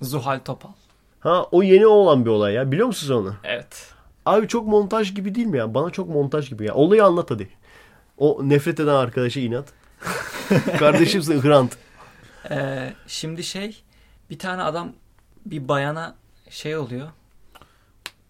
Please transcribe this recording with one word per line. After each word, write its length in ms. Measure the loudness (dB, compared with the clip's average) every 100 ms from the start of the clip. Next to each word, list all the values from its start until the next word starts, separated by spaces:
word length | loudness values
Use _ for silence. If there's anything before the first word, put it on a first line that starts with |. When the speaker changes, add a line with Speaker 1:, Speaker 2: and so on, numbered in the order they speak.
Speaker 1:
Zuhal 360 | -8 -6 -4 -6
Topal. 320 | -8 -14 -16 -20 _ _ _ _
Speaker 2:
Ha, 260 | 0 0 2
o 120 | 2
yeni 240 | 6 8 8
olan 380 | 8 6 4
bir 60 | 4
olay 240 | 2 2
ya. 180 | 0 -2
Biliyor 140 | -2 -2
musunuz 240 | -4 -4
onu? 240 | -2 -4 -8
Speaker 1:
Evet. 480 | -8 -10 -10 -20 -20 _ _ _ 0
Speaker 2:
Abi 220 | 0 0
çok 180 | -2 0
montaj 460 | 0 2 -2 -4
gibi 200 | -6 -8
değil 120 | -4 -2
mi 120 | -2
ya? 160 | -2
Bana 160 | -4 -4
çok 180 | -6 -6
montaj 420 | -2 -2 -2 -6
gibi 140 | -8
ya. 100 | -4
Olayı 300 | 2 4 6
anlat 260 | 6 4 -2
hadi. 180 | -6 -8 -16 _ -20 _ _ _ 0
O 220 | 0 2 2
nefret 320 | 2 0 -2
eden 140 | 2
arkadaşa 460 | 2 0 -2 -4 -4
inat. 320 | -4 -6 -8 _ _ _ -10 -10
<laughs> 540 | -10 -10 -2 0 0 2
Kardeşimsin, 640 | 4 4 4 0 0 0
Hrant. 340 | 4 4 4 -4 _ _ -20 _ -20 _ -10
Speaker 1:
Ee, 420 | -8 -6 -8 -10 -14 -16
şimdi 380 | -12 -10 -10
şey, 380 | -12 -10 -12 -14 _ _ _ _ -20
bir 80 | -14
tane 240 | -10 -8
adam 300 | -6 -6 -10 -16 _ _ _ _ -12
bir 220 | -10 -4
bayana 460 | -2 -2 -6 -10 -16 _ _ _
şey 260 | -14 -8 -8
oluyor. 320 | -8 -10 -14 -20 _ _ _ _ _ _ _ _ -20 _